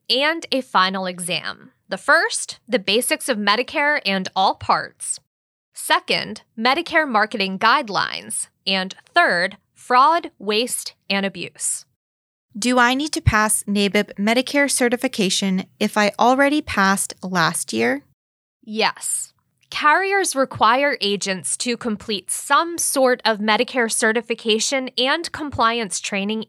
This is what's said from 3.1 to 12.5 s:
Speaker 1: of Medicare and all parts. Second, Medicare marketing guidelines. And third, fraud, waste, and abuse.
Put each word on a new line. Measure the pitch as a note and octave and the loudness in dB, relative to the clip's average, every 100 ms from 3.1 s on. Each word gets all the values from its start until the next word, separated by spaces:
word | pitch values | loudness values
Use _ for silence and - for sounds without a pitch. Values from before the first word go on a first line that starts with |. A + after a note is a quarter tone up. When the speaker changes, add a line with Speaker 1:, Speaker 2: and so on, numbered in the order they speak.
| D#4 - | -2 -2
Speaker 1:
of | A3+ | -2
Medicare | G3+ G#3+ C4 D#4 C#4+ D4 | 0 0 0 -2 0 0
and | G3 G3 F#3 | 0 -2 -2
all | - G3 | 0 0
parts. | D4+ - F3+ - - - - _ _ _ _ _ | 0 0 0 -2 -10 -10 -10 _ _ _ _ _
Second, | - - E4 - F3+ D#3+ G#3+ - - | -10 0 0 2 -2 -4 -10 -14 -2
Medicare | A#3 C#4 E4+ D#4+ D#4 | 0 0 0 0 2
marketing | A3 G#3+ A3+ F#3+ F#3+ | 2 0 -2 -4 0
guidelines. | A3 C4+ B3 F3 B1 D#2 G#3 - - _ - | 2 2 0 -2 -4 -6 -8 -10 -10 _ -4
And | F#3+ F#3 - _ | -4 -4 -10 _
third, | - E4+ F3+ F#3 G3 _ | 2 2 2 -2 -6 _
fraud, | _ - B3 C#4 E4 E4 - | _ 0 4 6 4 -2 -8
waste, | G3 G#3+ B3+ - - - - | -4 -2 -2 -6 -10 -14 -6
and | G3 | -4
abuse. | G3 F#3+ E3+ - - - - _ _ _ _ _ _ | -2 -6 -12 -8 -8 -8 -10 _ _ _ _ _ _